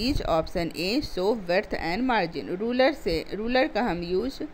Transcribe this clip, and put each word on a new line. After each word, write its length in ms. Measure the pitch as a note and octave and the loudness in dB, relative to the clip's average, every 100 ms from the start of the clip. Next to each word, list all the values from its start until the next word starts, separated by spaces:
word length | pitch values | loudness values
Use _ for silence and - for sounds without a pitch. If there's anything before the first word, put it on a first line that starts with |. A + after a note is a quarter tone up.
is 200 | A#3+ - - D#3+ | 0 0 2 0
option 400 | E3 F3+ E3+ - F3+ | 0 -2 -2 -2 0
A 40 | C4 - | 0 -2
show 160 | F3+ F#3+ A#3 F3 | 0 0 0 2
width 260 | F#3 - - | 0 0 -4
and 240 | D#3+ F#3+ C4 | -2 0 2
margin। 380 | A3+ E3 D#3 G2+ F3+ | 2 2 -2 -4 -2
रूलर 340 | A#3 B3 C4 | 0 4 4
से, 300 | C#4+ G3+ D#3+ - | 2 -2 -2 -2
रूलर 340 | F#3 A3+ B3+ D4+ | -6 0 2 2
का 160 | G#3 | 2
हम 200 | D#3 E3+ | 0 -2
यूज़ 400 | F3 F#3 B3+ - D4+ | -2 -2 -2 -6 -10